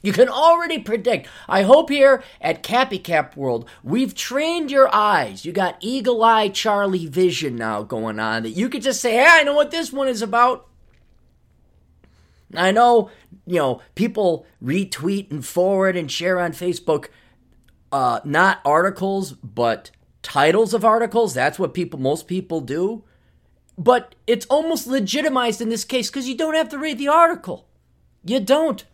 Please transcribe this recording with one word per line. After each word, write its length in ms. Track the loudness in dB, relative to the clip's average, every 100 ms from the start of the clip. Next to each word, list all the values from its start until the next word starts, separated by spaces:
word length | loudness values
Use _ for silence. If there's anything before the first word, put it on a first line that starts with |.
You 100 | -2
can 160 | 2 2
already 480 | 4 4 4 2 -6
predict. 500 | -4 -4 -2 -2 -4 -20 -2
I 140 | 0
hope 260 | 6 6 6
here 340 | 4 4 4 -2 -8
at 220 | -6 -6
Cappy 380 | -2 0 0 -4
Cap 360 | -2 -2 -2 -6
World, 320 | -4 -4 -6 -16
we've 300 | -6 -2 -2
trained 560 | -6 -6 -4 -2 -4 -2
your 240 | 4 4
eyes. 500 | 4 2 2 -2 -8
You 80 | -8
got 240 | -2 -4 -4
Eagle 420 | -8 -4 -2 2
Eye 260 | 4 4 2
Charlie 580 | -2 -2 0 0 -2 -4
vision 480 | 0 0 0 -6 -6
now 260 | -4 -6
going 380 | -6 -6 -6 -4
on 240 | -4 -4
that 80 | -6
you 180 | -4 -4
could 140 | -2
just 180 | -4 -2
say, 120 | 0
"Hey, 120 | 4 6
I 160 | 6
know 120 | 6 2
what 160 | 0
this 200 | -2 -6
one 160 | -4 -4
is 140 | -4
about." 460 | -4 2 2 0 _ _ _ _ _ _ _ _ _ _ _ _ _ _ _ _ _ _ _ -2
I 160 | 0
know, 380 | 4 6 4 2 -10 _ -20 -4
you 100 | -2
know, 260 | 0 -4 -10 -4
people 500 | -2 0 0 0 -6 _
retweet 680 | -4 -4 -4 -6 -4 -4 -6
and 120 | -12
forward 540 | -6 0 0 2 0 0
and 120 | -6
share 300 | -4 -2 -2
on 140 | -2
Facebook, 540 | -4 -6 -4 -2 -2 -2 _ _ _ _ _ _ _ _
uh, 300 | -2 -2 -2
not 380 | -2 2 2 2
articles, 680 | 2 2 2 -2 -4 -4 -6
but 560 | -12 -14 -4 -2 -2 -8 _ _ _
titles 540 | -6 2 4 4 2 2
of 100 | 2
articles. 480 | 2 0 0 0
That's 260 | 0 -2 -2
what 140 | -6
people, 260 | -4 -6 -4
most 280 | -2 -2 -4
people 340 | -8 -4 -6
do. 420 | -4 -4 -4 -4 _ _ _ _ _ _ _ -4
But 360 | 2 2 0 _ -2
it's 180 | -2 0
almost 420 | -2 0 -4 -2
legitimized 720 | -4 -2 -2 -2 0 -2 -4
in 100 | -6
this 140 | -6
case 260 | -4 -4 -4
'cause 180 | -8 -8
you 100 | -4
don't 180 | -2 -2
have 140 | -2
to 80 | -6
read 220 | -8 -6
the 100 | 0
article. 580 | 4 4 2 -10 -14 _ _ _ _ _ _
You 160 | -4 -4
don't. 460 | 2 2 2 -4 -12